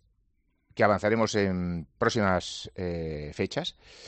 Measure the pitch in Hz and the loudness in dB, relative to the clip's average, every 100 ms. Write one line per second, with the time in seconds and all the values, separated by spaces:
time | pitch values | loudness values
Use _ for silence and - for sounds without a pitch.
0 | _ _ _ _ _ _ _ - 104 98 | _ _ _ _ _ _ _ 2 4 4
1 | 104 113 107 107 98 90 90 85 78 - | 2 2 2 2 0 0 -2 -4 -8 -2
2 | 113 117 101 90 - - - - 90 85 | 0 2 2 2 -2 -12 -14 -8 -6 -4
3 | 80 76 73 - 98 - 180 - - - | -6 -6 -8 -4 -4 -4 -8 -12 -20 -20